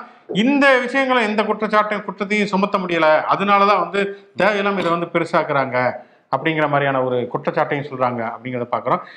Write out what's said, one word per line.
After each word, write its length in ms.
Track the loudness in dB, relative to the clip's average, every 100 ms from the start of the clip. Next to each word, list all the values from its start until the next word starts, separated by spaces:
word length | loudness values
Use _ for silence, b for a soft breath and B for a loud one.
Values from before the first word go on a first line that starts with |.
| B B B
இந்த 440 | 0 2 4 6 4
விஷயங்களை, 500 | 2 -2 2 2 2
இந்த 140 | 0
குற்றச்சாட்டையும் 600 | -2 -2 0 0 0 -4
குற்றத்தையும் 420 | -6 -8 -2 -2 0
சுமத்த 320 | 0 0 -2
முடியல, 440 | -2 2 4 4 2
அதனாலதான் 500 | -2 2 4 4 2
வந்து 200 | 0 -2 -4 B B 0
தேவையில்லாம 400 | 0 2 -2 -2
இதை 120 | -2
வந்து 160 | -2 -2
பெருசாக்குறாங்க 880 | -2 0 0 0 0 0 0 -2 -2 B B B -4
அப்படிங்கிற 320 | -2 0 0
மாதிரியான 340 | 2 0 0
ஒரு 260 | 0 -2 -2
குற்றச்சாட்டையும் 600 | -4 -4 -2 -2 -2 -6
சொல்றாங்க 420 | -4 -2 -2 -6
அப்படிங்கிறத 360 | -8 -8 -8 -4
பாக்குறோம். 300 | -4 -2 -4 B